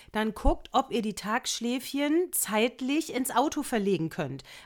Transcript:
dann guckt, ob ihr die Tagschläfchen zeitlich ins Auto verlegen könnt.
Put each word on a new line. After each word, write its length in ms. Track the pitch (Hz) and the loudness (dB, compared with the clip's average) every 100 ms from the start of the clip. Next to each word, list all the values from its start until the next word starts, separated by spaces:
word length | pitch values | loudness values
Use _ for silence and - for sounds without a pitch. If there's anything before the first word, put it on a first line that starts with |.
| - | -8
dann 200 | 214 214 | -2 -2
guckt, 360 | 214 269 320 - | 2 2 2 2
ob 200 | 247 262 | 0 2
ihr 100 | 247 | 0
die 120 | 220 | -2
Tagschläfchen 1160 | 208 196 233 - - 233 254 254 277 285 320 359 | -4 -2 -2 -2 -4 -2 -2 -2 -2 2 2 2
zeitlich 840 | - - 214 240 247 254 285 - | 0 0 2 2 0 -2 0 0
ins 180 | 240 254 | -2 0
Auto 320 | 226 285 - | 2 2 0
verlegen 440 | - 226 196 185 160 | -2 0 2 2 0
könnt. 380 | - 143 135 - - | -2 -4 -6 -12 -18